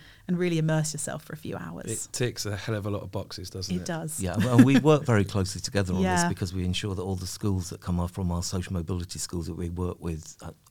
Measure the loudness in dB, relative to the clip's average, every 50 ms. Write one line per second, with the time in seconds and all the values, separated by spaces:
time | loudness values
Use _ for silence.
0 | -16 -20 -20 -14 -4 -2 0 0 2 2 2 2 2 2 2 2 0 0 -2 -4
1 | -6 -6 -6 -8 -8 -10 -14 -10 -10 -10 -8 -8 -8 -10 -10 -10 -8 -6 -6 -6
2 | -8 -8 -4 -2 -2 -2 -2 -4 -4 -4 -4 -4 -4 -4 -4 -2 -2 -2 -4 -4
3 | -6 -6 -8 -8 -8 -8 -10 -12 -12 -10 -8 -8 -4 -4 -4 -4 -2 -4 -4 -4
4 | -6 -6 -6 -4 -4 -2 0 0 2 6 8 10 10 10 8 8 8 6 6 6
5 | 4 4 4 4 4 4 2 0 0 0 -2 -6 -6 -2 0 0 0 2 2 2
6 | 2 4 4 4 4 2 2 0 -2 -2 -2 -2 0 0 0 0 -2 -2 -4 -4
7 | -2 -4 -4 -4 -4 -6 -6 -2 0 0 0 0 -2 -4 -8 -8 -4 -2 0 0
8 | 0 -2 -2 -2 -2 0 0 -2 -2 -2 -4 -4 -4 -2 -4 -4 -2 -2 -2 -4
9 | -4 -6 -6 -8 -8 -6 -6 -6 -6 -6 -6 -6 -6 -4 -4 -2 -2 -4 -4 -4
10 | -6 -6 -6 -6 -8 -12 -16 -16 -16 -16 -16 -16 _ _